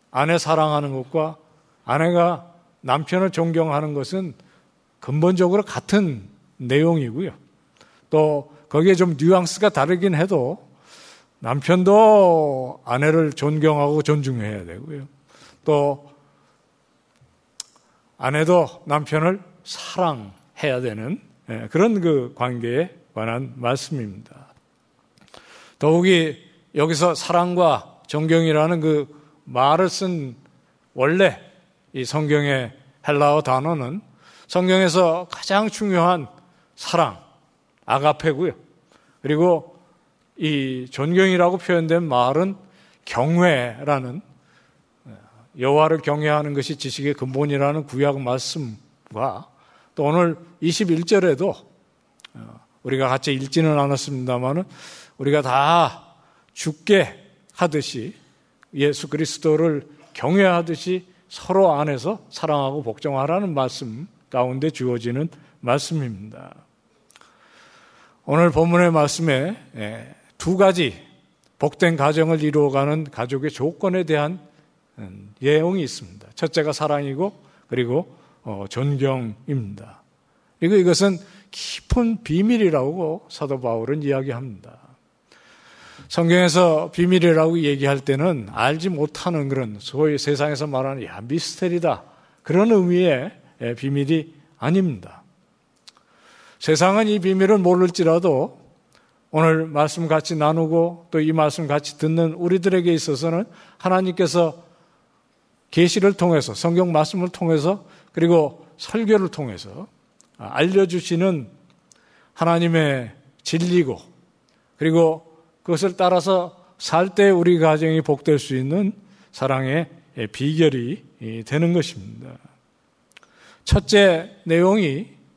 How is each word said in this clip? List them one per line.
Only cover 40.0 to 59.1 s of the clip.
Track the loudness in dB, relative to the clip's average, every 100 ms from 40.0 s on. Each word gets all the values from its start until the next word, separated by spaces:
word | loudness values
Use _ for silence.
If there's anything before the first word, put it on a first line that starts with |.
| _ _ _ -8
이 | -4 -2 -4 -8 -10
존경이라고 | -6 0 2 4 4 2 0
표현된 | 0 0 2 0
말은 | 0 2 2 2 0 -4 -16 _ _ _ -10
경외라는, | -4 0 2 4 2 -2 -6 -4 -4 -4 -12 -16 _ _ _ _ _ _ _ -20 -20 _ _ _ -4
여호와를 | 2 4 4 2
경외하는 | -2 -2 0 0 -2
것이 | -4 -6 -6
지식의 | -8 -6 -4
근본이라는 | -4 -4 -4 -2 0 0 -2 -6
구약 | -2 -2 -2
말씀과 | -4 -4 -6 -8 -10 -12 _ _ -14 -6 -6 -6 -16 _ _ _ _ -4
또 |
오늘 | 0 2 2 -2 -12 -6
이십일 | -4 -2 0 0 2
절에도, | 2 2 0 -2 -6 -12 _ _ _ _ _ -20
어, | -20 -20 -20 _ _
우리가 | -6 -2 0
같이 | -2 -2
읽지는 | -6 -4 0 2 2
않았습니다마는 | 0 -2 -4 -8 -4 -4 -2 -4 -6 -12 -20 -20 -20 -6
우리가 | 0 0
다 | 2 2 4 4 2 -2 -20 _ _ _ _
죽게 | -10 -8 -6 2 2 2 -4 _ _ _
하듯이 | -4 -2 -2 -6 -8 -12 -14 _ _ _ _ _
예수 | -2 -2 -2
그리스도를 | -6